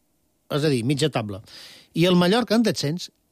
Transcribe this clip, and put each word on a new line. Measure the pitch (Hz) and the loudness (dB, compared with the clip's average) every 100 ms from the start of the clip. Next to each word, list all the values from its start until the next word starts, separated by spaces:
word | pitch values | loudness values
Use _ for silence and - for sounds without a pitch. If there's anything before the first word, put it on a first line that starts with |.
| _ _ _ _ - | _ _ _ _ -6
és | 143 | -2
a | 156 | 0
dir, | 131 113 | 0 0
mitja | 143 151 | -2 -2
taula, | 127 107 95 - - - - - - | -2 -6 -10 -16 -20 -20 -20 -8 0
i | 175 | 2
el | 180 | 4
Mallorca | 175 220 240 | 4 2 2
en | 220 | 2
descens, | 220 143 143 175 - _ _ | 0 0 -4 -6 -10 _ _